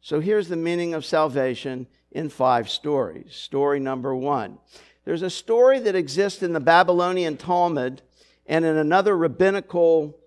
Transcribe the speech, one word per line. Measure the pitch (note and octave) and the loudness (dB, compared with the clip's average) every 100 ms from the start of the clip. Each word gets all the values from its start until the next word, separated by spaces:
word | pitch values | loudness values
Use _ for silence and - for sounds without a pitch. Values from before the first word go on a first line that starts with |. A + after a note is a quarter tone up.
So | - D3+ | -4 -4
here's | E3 G#3+ F3 | 0 0 0
the | E3+ | -4
meaning | E3 F3 E3+ | -2 -2 -2
of | E3 | -6
salvation | - D#3+ D#3 C3+ C3 B2 C#3 B2+ B2 _ _ | -2 0 0 0 -2 -4 -8 -10 -12 _ _
in | - D#3 | -8 -8
five | - B2+ A#2+ G#2+ | 0 2 2 0
stories. | - D3 C#3+ G#2+ D#2 - | -6 -2 -2 -2 -6 -18
Story | - - C#3 C#3+ C#3+ | -20 -8 -2 0 0
number | C3+ C3 C3 C3 | -2 -6 -6 -4
one. | C3+ C#3+ G2+ - _ - _ _ | -2 -4 -4 -12 _ -20 _ _
There's | - E3 | -8 -6
a | F#3 | -6
story | - - A3+ B3 C4+ | -8 -2 4 4 4
that | A3+ F#3+ | 0 -2
exists | D#3 C#3+ G3+ - | -2 -2 -2 -2
in | F#3 | -4
the | E3 | -2
Babylonian | C3+ E3+ F3+ F3 F3+ F#3 E3+ D3 | 4 6 6 2 2 0 -4 -6
Talmud | - F3 F3 D3+ B2+ C3 _ _ _ _ - | -4 0 0 0 -4 -8 _ _ _ _ -4
and | D#3+ | 0
in | E3 D#3 | 0 0
another | D3+ F3+ G3+ F#3+ | 2 2 2 2
rabbinical | E3 A#2+ F#3 G3 - F3 E3+ E3 D3+ D3+ | 0 2 2 2 -4 2 4 4 0 -10